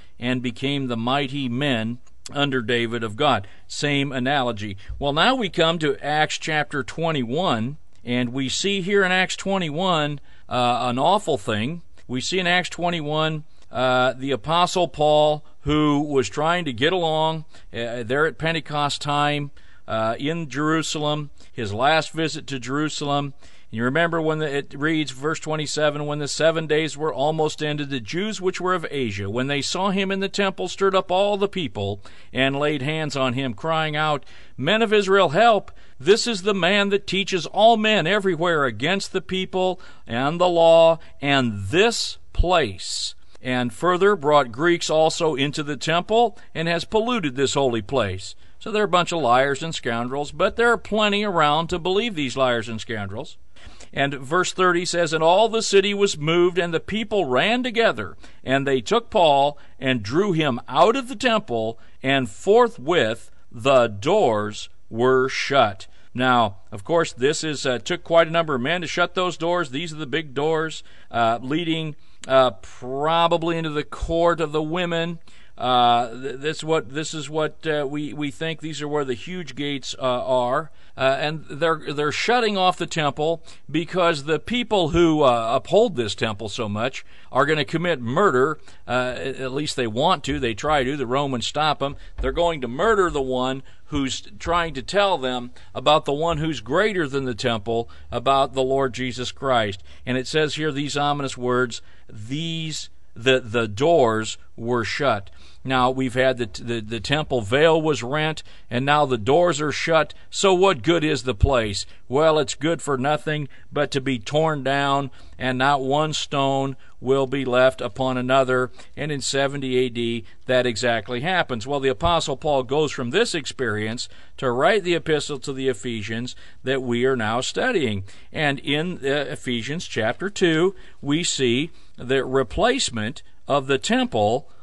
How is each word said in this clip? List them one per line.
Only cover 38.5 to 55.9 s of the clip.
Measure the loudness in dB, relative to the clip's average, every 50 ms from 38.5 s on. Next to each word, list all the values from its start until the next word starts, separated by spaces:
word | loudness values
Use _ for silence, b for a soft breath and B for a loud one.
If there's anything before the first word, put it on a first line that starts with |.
| 2 2 2
against | 0 0 0 0 0 0 0 -2 -4 -4
the | -4
people | -4 -2 -4 -4 -4 -2 -2 0 0 0 -2 B B B B B B
and | -6 -2 -2 0 0 0 0
the | -2 0
law | 2 6 6 8 8 8 8 8 6 4 B B B -6 -2
and | 2 2 2 2 2 0 -4 -4 0
this | 2 4 4 4 2 0 -4 -6 -8 -10 -14 -2 0
place.' | 2 2 4 4 2 2 0 -2 -6 -8 -8 -6 -6 -6 -8 -8 b b b b b
And | -4 -2 -2 0 0 -2 -2
further | 0 2 2 4 4 4 4 4
brought | 4 4 6 6 6 6 4 0
Greeks | 0 2 2 2 2 2 2
also | 4 4 4 4 4 2 0 0 2
into | 2 0 0 -2 -2 -4
the | -4 -6
temple | -4 -2 0 0 0 0 2 4 4 4 4 B B B B B
and | -4 -2 0
has | 0 -2 -2
polluted | 0 0 2 2 2 0 0 0 -2 0
this | 0 0 2 2
holy | 2 2 2 2 0 -2
place." | 0 0 2 2 0 -2 -6 -8 -12 -14 b b b b b
So | -8 -4
they're | 0 0 2
a | 4
bunch | 4 2 2 2 0
of | 0 4
liars | 4 6 6 6 4 2 -2 -4
and | -6 -6
scoundrels, | -4 -2 -2 -2 -2 -2 -2 -4 -4 -6 -6
but | -2 0 0 0 2
there | 2 2 4
are | 2 2
plenty | 0 -2 0 2 2 2 2 2 0
around | 0 2 4 4 4 4 2 2 0
to | -2 -2
believe | -2 0 0 0 0 0 -2
these | -2 -4 -2 0
liars | 2 2 2 2 2 -2 -4
and | -6 -8
scoundrels. | -6 -6 -6 -6 -6 -6 -8 -10 -10 -12 -14 -16 -16 -16 B B B B B B B B -2
And | -2 0 0 -2
verse | -4 -4 0 0 0 2 0 2
thirty | 2 4 4 4 2 0
says, | 0 0 0 0 0 2
"And | 4 4
all | 6 6 6 6 4
the | 2 0 0
city | 4 6 6 6 4